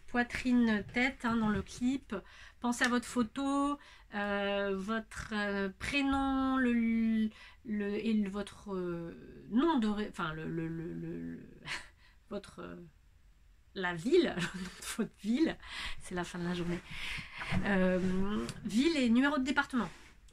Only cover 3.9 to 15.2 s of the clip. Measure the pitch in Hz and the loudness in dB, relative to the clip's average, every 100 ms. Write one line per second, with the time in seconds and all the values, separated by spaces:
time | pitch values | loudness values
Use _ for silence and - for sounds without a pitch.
3.9 | - - 208 202 202 - 202 202 190 196 | -20 -10 -4 -2 0 0 0 0 -2 -2
4.9 | 226 214 - - 214 208 202 196 - - | -4 -4 -10 -6 -2 0 0 -2 -4 -4
5.9 | 285 277 269 269 269 262 262 247 240 226 | 0 2 2 2 2 2 2 2 2 2
6.9 | 226 226 220 220 - - - - 208 202 | 2 2 2 0 -4 -16 -16 -6 -4 -2
7.9 | 208 226 214 196 202 202 - 208 185 175 | -2 2 2 0 -2 -8 -12 -8 -4 -4
8.9 | 170 170 - - - - 214 330 294 214 | -4 -8 -12 -16 -18 -2 2 4 4 2
9.9 | 208 208 - 165 156 160 165 165 165 170 | 0 -4 -4 -4 -4 -4 -4 -4 -4 -6
10.9 | 170 165 170 - - - - 147 - - | -8 -8 -8 -8 -10 -14 -16 -10 -10 -12
11.9 | - - - - 208 - - 180 175 170 | -20 -20 -20 -12 -10 -10 -14 -14 -14 -18
12.9 | - - - - - - - - 196 180 | -20 -20 -20 -20 -20 -20 -20 -14 -4 -4
13.9 | 170 202 349 220 175 170 185 185 - - | -2 4 6 6 2 -4 -4 -10 -10 -8
14.9 | - 196 - | -4 -4 -4